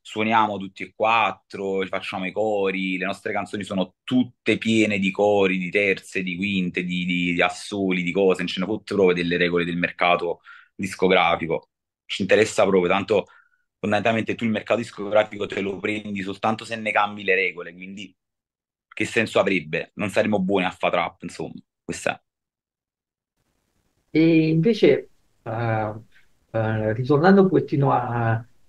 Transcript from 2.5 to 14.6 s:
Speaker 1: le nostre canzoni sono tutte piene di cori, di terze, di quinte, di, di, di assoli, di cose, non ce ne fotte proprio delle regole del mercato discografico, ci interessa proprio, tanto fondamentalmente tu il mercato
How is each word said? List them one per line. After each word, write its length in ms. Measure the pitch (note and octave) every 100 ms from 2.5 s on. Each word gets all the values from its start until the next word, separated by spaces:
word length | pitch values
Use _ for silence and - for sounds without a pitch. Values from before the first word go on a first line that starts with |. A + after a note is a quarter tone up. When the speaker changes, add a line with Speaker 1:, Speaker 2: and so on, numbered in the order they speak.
| G#2 G2 F#2+ F#2+ F2+
Speaker 1:
le 100 | F#2
nostre 260 | G2 G#2+
canzoni 320 | G2+ G2 G#2+
sono 320 | G2 F#2+ - _
tutte 520 | - B2+ B2 - - G#2+
piene 440 | A2+ A2+ G#2+ G#2
di 100 | F#2+
cori, 480 | F#2+ G#2 G#2 F#2+ F#2
di 100 | F2+
terze, 540 | G2+ G2+ F#2 - G2+
di 140 | F#2 F2
quinte, 480 | G2+ G2 F2+ E2
di, 200 | F2+ F2+
di, 280 | F2+ F2+ F2
di 80 | E2+
assoli, 600 | F2 - - G#2 F#2+ F2+
di 80 | F2
cose, 260 | F2 G2 F2+
non 80 | F2+
ce 140 | -
ne 60 | F#2
fotte 280 | A2 -
proprio 220 | G2+ F#2+ F2+
delle 200 | F2 F2
regole 280 | F2 F2
del 120 | F2 F2
mercato 680 | F2 - F2+ F2 E2+ E2 - - _ -
discografico, 960 | F#2+ - F#2+ F#2 E2+ E2 E2 D#2 - _ _ _
ci 180 | - -
interessa 420 | F#2+ G2+ A2 -
proprio, 240 | G2 F#2+ F2
tanto 380 | F#2+ F#2+ G2+ - _ _ _ _ _
fondamentalmente 560 | G#2 G#2 A2+ A2+ A2 G2
tu 80 |
il 60 | A#2
mercato 300 | G#2